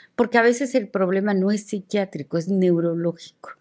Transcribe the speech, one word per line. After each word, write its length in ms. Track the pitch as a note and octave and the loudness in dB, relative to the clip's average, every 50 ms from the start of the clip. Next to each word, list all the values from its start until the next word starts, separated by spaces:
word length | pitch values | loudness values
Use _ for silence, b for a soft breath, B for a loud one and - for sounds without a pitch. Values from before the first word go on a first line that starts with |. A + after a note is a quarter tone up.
| b b b | b b b
porque 200 | - A#3+ A#3 - A#3+ | -2 -2 2 2 4
a 40 | A3+ | 4
veces 320 | A#3+ B3 A#3+ C#4 B3+ B3+ | 4 4 2 0 -2 -2
el 140 | C4 G#3 G3 | -2 -2 -2
problema 440 | - G3+ F#3+ F3+ F#3+ F#3+ G3 G#3 G3+ | -2 -2 0 0 0 0 0 0 0
no 200 | F#3+ F#3 G3 G#3 | 0 0 0 0
es 120 | G#3 G#3 | -2 -4
psiquiátrico, 720 | - - G3+ F#3+ - - G#3 G3 F#3+ - D#3+ C#3+ - - E3+ | -6 -8 -10 -8 -4 -2 -2 -2 -2 -6 -10 -8 -6 -4 -4
es 100 | E3 F3+ | -2 0
neurológico. 1040 | G3+ F#3+ F#3 F3+ F3 E3+ E3+ E3+ E3 E3+ E3+ E3+ E3+ - - - - _ - - - _ | 0 2 4 4 4 2 2 0 -2 -2 -2 -4 -4 -6 -10 -20 -20 _ -20 -20 -20 _